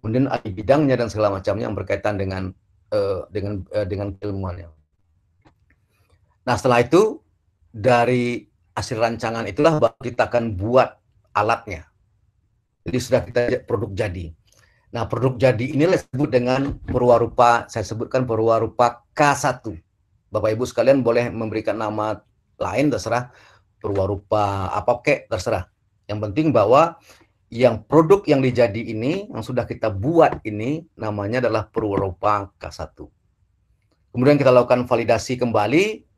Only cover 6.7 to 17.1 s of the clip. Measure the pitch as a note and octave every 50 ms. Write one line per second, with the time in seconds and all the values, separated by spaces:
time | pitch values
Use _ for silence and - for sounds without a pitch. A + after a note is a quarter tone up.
6.7 | B2 A#2+ B2 B2+ - E3+ G#3+ A3 C#4+ - _ _ _ _ _ _ _ _ _ _
7.7 | _ A2+ G2 B2+ B2 A#2+ A#2+ A#2+ B2+ B2 B2 A#2+ A#2+ A2 - _ _ _ _ _
8.7 | _ - G#2 - B2+ A2 A#2 A2+ A#2 A2+ - A#2 A2+ A#2 A2+ F#2+ G2 - D3 E3
9.7 | D#3+ D3+ C3 A#2 - _ - A#2+ B2 - A#2 - - A#2+ A#2 A#2 G#2 F2 G2 A2+
10.7 | B2 C3 A#2+ - - _ _ _ _ _ _ _ _ - G#2+ G#2+ A#2 - - -
11.7 | F#2 D#2+ D#2+ _ _ _ _ _ _ _ _ _ _ _ _ _ _ _ _ _
12.7 | _ _ _ - B2 B2+ B2+ - E3+ - - - - B2 A#2+ A#2+ B2+ B2 - -
13.7 | A#2 A2 A2 G#2+ G2 F2+ A2+ G#2 E2+ F#2+ F2 D#2 D#2 _ _ _ _ _ _ _
14.7 | _ _ _ _ - A#2 A2+ - - A#2 A#2 C3 B2 - C3 C3 B2 G#2+ B2 C3
15.7 | - C3 D3 F3 - - - _ - B2+ D3 - - B2+ B2 B2 B2+ C3+ C#3 C#3+
16.7 | - - - - - B2 B2 B2